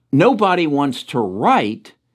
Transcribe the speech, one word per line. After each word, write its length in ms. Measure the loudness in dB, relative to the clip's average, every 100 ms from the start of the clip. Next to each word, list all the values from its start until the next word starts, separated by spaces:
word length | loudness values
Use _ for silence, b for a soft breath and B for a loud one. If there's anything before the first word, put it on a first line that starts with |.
| _
nobody 560 | 2 4 4 2 0 0
wants 360 | -2 -2 -4
to 180 | -6 -4
write, 720 | -4 -2 0 0 0 -6 -14 _ _